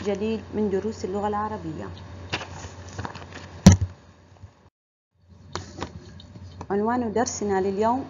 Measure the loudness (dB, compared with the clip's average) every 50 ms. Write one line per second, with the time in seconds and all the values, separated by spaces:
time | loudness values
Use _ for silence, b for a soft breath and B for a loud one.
0 | -2 -2 -2 0 0 -2 -2 -4 -6 -6 -2 0 0 2 0 0 -2 -2 -6 -4
1 | -6 -4 -4 -2 -2 -2 -2 -2 -2 -4 -4 -6 -8 -8 -8 -8 -8 -10 -12 -12
2 | -14 -14 -14 -14 -10 -8 -8 -8 -8 -8 -12 -14 -14 -14 -14 -14 -16 -14 -10 -10
3 | -10 -8 -10 -12 -14 -14 -14 -14 -14 -14 0 10 12 12 12 12 6 -2 -6 -14
4 | -20 -20 -20 -20 -20 -20 -20 -20 -20 -20 -20 _ -20 -20 _ _ _ _ _ _
5 | _ _ _ _ _ -20 -20 -20 -18 -10 -10 -10 -10 -10 -12 -12 -12 -12 -12 -16
6 | -16 -16 -18 -18 -18 -18 -18 -18 -18 -16 -14 -12 -4 0 0 2 2 2 2 2
7 | 0 0 2 0 0 0 0 -2 0 0 2 2 2 2 2 2 2 2 2 2
8 | -2